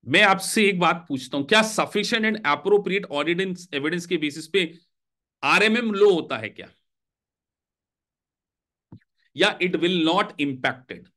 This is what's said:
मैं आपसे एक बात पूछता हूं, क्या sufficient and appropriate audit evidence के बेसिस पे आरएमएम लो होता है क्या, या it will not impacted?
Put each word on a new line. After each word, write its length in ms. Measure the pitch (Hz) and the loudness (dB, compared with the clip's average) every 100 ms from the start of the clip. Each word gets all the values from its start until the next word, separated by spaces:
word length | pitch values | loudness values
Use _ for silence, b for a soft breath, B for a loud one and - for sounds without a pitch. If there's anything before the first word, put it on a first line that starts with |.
| 117 | 2
मैं 160 | 165 | 4
आपसे 460 | 208 190 - 226 202 | 4 4 0 2 2
एक 100 | 185 | 2
बात 260 | 170 170 - | 0 0 -4
पूछता 280 | 135 - 147 | -8 -6 -6
हूं, 80 | |
क्या 160 | 143 214 | 2 2
sufficient 640 | 214 - 147 202 208 226 220 | 2 -2 -2 -2 -2 -2 -2
and 100 | 214 147 | -2 -2
appropriate 600 | 147 196 202 190 190 196 | -2 2 2 2 -4 -4
audit 440 | 143 143 175 190 180 - | -4 -2 -2 -4 -8 -8
evidence 320 | 143 151 175 170 | -6 -4 -6 -4
के 100 | 175 | -4
बेसिस 300 | 151 151 156 | -4 -8 -4
पे 300 | 196 165 170 _ _ _ _ _ _ | -2 -2 -8 _ _ _ _ _ _
आरएमएम 500 | 139 170 214 226 233 | 0 4 4 2 -2
लो 200 | 196 202 | 4 4
होता 240 | 175 - 127 | 4 -2 -8
है 100 | 107 | -8
क्या, 200 | - - _ _ _ _ _ _ _ _ _ _ _ _ _ _ _ _ _ _ _ _ _ _ - _ _ _ 135 | -12 -20 _ _ _ _ _ _ _ _ _ _ _ _ _ _ _ _ _ _ _ _ _ _ -20 _ _ _ 0
या 220 | 196 - | 0 0
it 160 | 180 | -2
will 220 | 175 170 185 | 0 0 2
not 280 | 160 180 208 - | 2 2 -2 -4
impacted? 680 | 143 131 131 123 _ 90 - | -4 -2 -4 -4 _ -18 -18